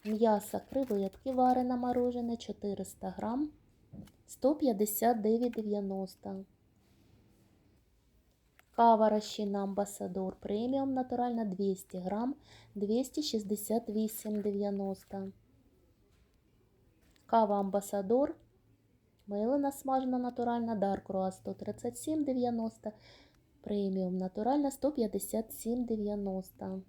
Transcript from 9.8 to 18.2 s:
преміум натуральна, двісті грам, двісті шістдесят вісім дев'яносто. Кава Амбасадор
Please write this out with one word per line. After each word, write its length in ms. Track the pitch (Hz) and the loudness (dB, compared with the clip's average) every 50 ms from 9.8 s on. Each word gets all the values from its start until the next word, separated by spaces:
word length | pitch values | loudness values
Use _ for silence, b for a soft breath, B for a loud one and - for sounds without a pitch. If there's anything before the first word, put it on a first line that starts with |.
| 202 202 - - 202 196 180 190 190 185 - - | -4 -4 -4 -8 -8 -6 -4 -4 -4 -4 -6 -8
преміум 540 | - - 202 208 233 254 262 277 269 269 262 | -8 -4 -4 -2 -2 0 0 0 0 0 -2
натуральна, 500 | 254 254 254 254 247 240 247 240 226 226 | -2 -2 -2 -2 -2 -2 0 0 -2 -2
двісті 540 | 208 185 185 202 196 190 185 - _ - 185 | -2 -2 0 0 0 0 -2 -4 _ -10 -6
грам, 360 | 180 185 196 208 233 254 294 B B B B B B B B | -4 -4 -2 -2 -2 -2 -4 B B B B B B B B
двісті 480 | 208 202 202 220 240 269 277 - - 302 | -6 -2 2 2 2 2 0 -2 -4 -4
шістдесят 680 | 302 - 220 208 196 208 208 - - 220 233 226 - | -2 -2 -2 -2 -2 -4 -4 -2 0 0 0 0 0
вісім 520 | 208 214 220 214 - - - 214 214 208 | -2 0 0 -2 -2 -6 -6 -4 -4 -2
дев'яносто. 920 | 202 214 202 202 202 202 202 196 196 190 190 190 - _ - 196 196 190 196 - _ _ _ _ _ _ _ _ _ _ _ _ _ _ _ _ _ _ _ _ _ _ _ _ _ _ _ _ _ _ _ _ _ _ _ _ _ | -2 -2 -2 0 0 -2 -2 -2 -2 -4 -4 -6 -10 _ -10 -10 -10 -10 -12 -16 _ _ _ _ _ _ _ _ _ _ _ _ _ _ _ _ _ _ _ _ _ _ _ _ _ _ _ _ _ _ _ _ _ _ _ _ _
Кава 340 | _ - 226 220 202 202 202 | _ 4 6 6 6 4 2
Амбасадор 760 | 196 196 190 202 196 - - 202 196 190 226 247 | 2 2 0 -2 -2 0 -4 -4 0 2 4 4